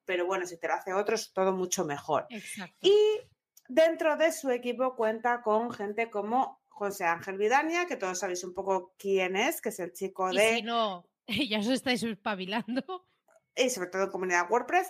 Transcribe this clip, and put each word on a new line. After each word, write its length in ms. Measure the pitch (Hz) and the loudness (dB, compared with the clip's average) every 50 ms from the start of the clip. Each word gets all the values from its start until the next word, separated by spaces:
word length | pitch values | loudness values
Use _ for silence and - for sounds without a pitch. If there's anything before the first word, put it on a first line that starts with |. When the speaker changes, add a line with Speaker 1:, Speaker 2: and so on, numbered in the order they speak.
| _ | _
Speaker 1:
pero 200 | - 185 175 175 180 | -4 -2 0 0 0
bueno, 180 | 190 185 175 | 0 -2 -4
si 140 | 165 165 - | -6 -10 -8
te 80 | - 156 | -4 -4
lo 60 | 160 | -4
hace 180 | - - 190 185 | -2 -4 -2 -2
otro 220 | 196 208 214 226 | 0 0 0 0
es 180 | 214 - - - | -2 -2 -4 -2
todo 180 | 190 190 190 190 | 0 2 2 2
mucho 300 | 185 180 175 - 190 170 | 0 -2 -2 -2 -2 -2
mejor. 420 | 151 143 139 - - 147 127 - - | -4 -4 -6 -2 0 0 0 0 -4
Speaker 2:
Exacto. 480 | - 208 - - - 214 185 - _ _ | -12 -14 -12 -12 -12 -12 -12 -14 _ _
Speaker 1:
Y 140 | - 370 415 427 427 427 427 466 - _ _ _ _ _ _ - _ - | 4 6 8 8 6 6 2 0 -4 _ _ _ _ _ _ -20 _ 0
dentro 500 | 254 302 320 330 330 320 330 311 294 262 | 4 4 6 4 4 2 2 0 2 4
de 140 | 311 330 | 4 2
su 200 | 320 - - 269 | 2 0 -2 0
equipo 440 | 247 240 - 240 240 233 262 254 254 | 0 0 0 -4 -2 0 0 -2 0
cuenta 460 | - 220 220 220 226 226 240 240 240 | 0 0 0 0 0 0 0 0 0
con 300 | - 214 214 220 233 240 | 2 2 2 2 2 0
gente 400 | 233 - 202 208 208 226 226 226 | -4 -6 -6 -6 -2 -2 -4 -2
como 500 | - 208 202 214 233 262 254 - - _ _ _ | -2 -4 -2 0 2 2 2 0 -2 _ _ _
José 380 | _ - 208 202 196 - 185 | _ -6 -4 -4 -4 0 0
Ángel 320 | 165 170 170 - 202 190 190 | 0 0 0 -2 -8 -4 0
Vidaña, 480 | 208 214 254 285 311 320 339 349 349 349 | 2 4 4 4 2 2 0 -2 -2 -2
que 80 | 254 | -4
todos 240 | - 196 185 180 - | -4 -4 -4 -4 -4
sabéis 240 | 208 185 180 180 190 | -4 -4 -4 -6 -8
un 100 | 180 - | -10 -8
poco 400 | 196 185 196 190 185 180 - _ _ | -8 -2 0 0 -2 -2 -6 _ _
quién 360 | - 196 196 190 185 180 190 | -2 0 2 2 2 2 0
es, 260 | 196 233 311 330 - | 0 0 0 -2 -2
que 80 | - 220 | -6 -8
es 100 | 208 - | -6 -6
el 140 | 175 175 - | -8 -8 -8
chico 380 | - 190 190 190 - 185 185 | -8 -8 -8 -4 -4 -2 0
Speaker 2:
Y 60 | 180 196 | 2 4
Speaker 1:
de 180 | 214 226 226 233 | 4 4 4 0
Speaker 2:
si 40 | 214 | -2
no, 440 | 233 233 233 220 208 185 175 - _ _ _ _ - | -2 -2 -2 -2 -2 -4 -8 -14 _ _ _ _ -8
<laughs> 220 | 202 226 302 196 | -4 -4 -2 0
ya 100 | 214 214 | 0 -2
os 80 | 202 240 | 0 0
estáis 360 | 269 226 - 262 247 190 220 | 0 0 0 -2 -2 -2 -2
espabilando. 1040 | 233 208 - - 233 208 185 185 180 208 233 - - 247 262 - - 370 359 _ _ _ _ _ _ _ _ _ _ - | -4 -6 -6 -6 -6 -4 -4 -6 -4 -4 -6 -4 -4 -6 -6 -6 -6 -12 -12 _ _ _ _ _ _ _ _ _ _ 0
Speaker 1:
Y 160 | - 262 247 | 0 0 2
sobre 200 | - 190 180 180 | 2 -2 -6 -4
todo 140 | 185 190 196 | 0 -2 -2
en 60 | 190 | 0
comunidad 380 | 196 180 185 185 180 175 175 175 | -2 -4 -2 2 2 2 4 4
WordPress, 380 | 220 247 247 - 330 370 359 | 2 0 2 2 2 2 2